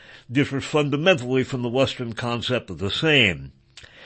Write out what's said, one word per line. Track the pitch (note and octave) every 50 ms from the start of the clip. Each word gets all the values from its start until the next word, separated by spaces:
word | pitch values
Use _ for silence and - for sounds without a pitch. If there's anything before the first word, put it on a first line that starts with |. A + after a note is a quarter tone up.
| - - - - - -
differ | A#2 C#3 C#3 - C#3 C3+
fundamentally | - - - D3+ D3 C#3+ C3 C#3+ D#3 F#3+ F#3+ C3+ A#2+ B2 B2+ C3 B2+
from | - - B2+ A#2+
the | A#2+
Western | A2+ C3 C3+ B2 - - B2+ A#2 A2+
concept | - - A#2+ A#2+ A#2 G2+ - B2 A2+ - -
of | F#2 D2+
the | F#2+ G2+
same. | - - - D#3+ D3+ C#3 A#2 G2 E2 C#2 C2+ C2+ - _ _ _ _ - - - - - -